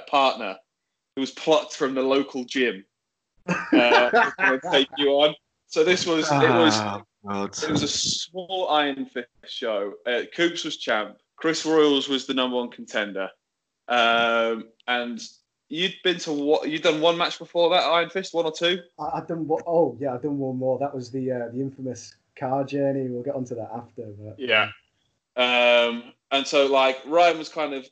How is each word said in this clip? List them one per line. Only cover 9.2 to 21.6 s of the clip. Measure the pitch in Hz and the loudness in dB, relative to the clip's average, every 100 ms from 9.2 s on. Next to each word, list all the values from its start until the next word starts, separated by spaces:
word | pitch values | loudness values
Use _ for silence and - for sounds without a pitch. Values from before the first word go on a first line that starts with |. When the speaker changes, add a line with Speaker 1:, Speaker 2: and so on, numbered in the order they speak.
| 120 _ - | -12 _ -18
Speaker 1:
show. | - 117 104 101 92 - | -8 -4 -4 -4 -8 -4
Uh, | - 104 - | -4 -4 -2
Coops | 170 170 | -2 -2
was | 160 - | -8 -8
champ. | - 110 104 - _ - | -2 -2 -4 -10 _ -6
Chris | 160 156 156 | -4 -2 2
Royals | 160 151 139 135 | 4 4 4 0
was | 135 131 | -2 -2
the | 131 | -2
number | 127 123 | 0 -2
one | 120 | -4
contender. | - 117 117 101 95 95 - _ _ _ _ - | -8 -8 -4 -4 -4 -8 -10 _ _ _ _ -2
Um, | 120 117 117 117 117 113 113 110 _ - | 2 4 4 2 2 0 -2 -8 _ -6
and | 123 120 110 - - _ _ - | -4 -4 -8 -12 -20 _ _ -12
you'd | 156 185 - | -4 -4 -2
been | 185 175 | -2 -2
to | 170 | -2
what? | 147 143 156 139 | -2 2 0 0
You'd | 156 | -2
done | 170 156 | 0 2
one | 170 170 | 2 2
match | 175 - | -2 -6
before | 170 175 165 | -6 2 4
that, | 180 | 4
Iron | 127 170 170 | 4 2 0
Fist, | 190 185 165 | -4 -4 -2
one | 160 | -2
or | |
two? | 156 170 185 - - | 0 0 -2 -6 -12
Speaker 2:
I, | 151 156 | -8 -6
I'd | 160 | -6
done | 165 147 | -6 -2
what? | 160 170 | -4 0
Oh, | 165 147 120 | 2 2 0
yeah, | 139 | -6
I'd | 123 | -4
done | 147 143 | -4 -4
one | 131 127 | -4 -2
more. | 127 127 | -2 0
That | 139 | -2
was | 131 120 | -6 -8
the, | 131 127 | -6 -4
uh, | 123 117 | -4 -6
the | 120 | -6